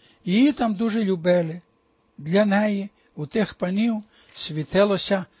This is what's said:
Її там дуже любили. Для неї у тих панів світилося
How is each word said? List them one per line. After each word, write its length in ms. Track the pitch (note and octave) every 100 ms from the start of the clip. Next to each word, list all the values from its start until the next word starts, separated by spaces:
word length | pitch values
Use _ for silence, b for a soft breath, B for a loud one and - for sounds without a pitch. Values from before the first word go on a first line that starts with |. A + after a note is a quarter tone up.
| b b F3
Її 280 | G#3 C#4+
там 220 | - A3+ F#3+
дуже 280 | A3+ A3+
любили. 580 | G3 F3+ F3 F3+ E3 E3+ - _ _ _ _ -
Для 280 | D3 F#3+ G#3
неї 440 | G3+ G#3+ G3+ G3+ _ b -
у 100 | D3
тих 300 | A3+ G3 -
панів 480 | F3+ G3 A#3 G#3+ - b b -
світилося 920 | - D#3 D3 F#3+ G#3 F#3+ - G3 - b